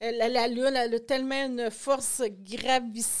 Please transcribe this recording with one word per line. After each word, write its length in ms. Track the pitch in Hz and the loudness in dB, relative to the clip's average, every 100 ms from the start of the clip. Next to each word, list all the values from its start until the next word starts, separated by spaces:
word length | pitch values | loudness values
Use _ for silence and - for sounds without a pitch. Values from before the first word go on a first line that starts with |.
euh, 80 | 226 | -4
la, 160 | 233 226 | 0 2
la 220 | 247 233 | 2 2
Lune, 240 | 240 262 262 | 2 2 2
elle 180 | 240 | 2
a 60 | 233 | 0
tellement 460 | 233 262 262 269 269 | 0 0 0 -2 -2
une 260 | 247 233 | -2 -4
force 500 | 226 - 269 262 - 233 190 | -2 0 0 0 -2 -2 -4
gravi-, 640 | 190 226 247 262 240 220 226 - | -10 -4 2 2 2 -4 -2 -2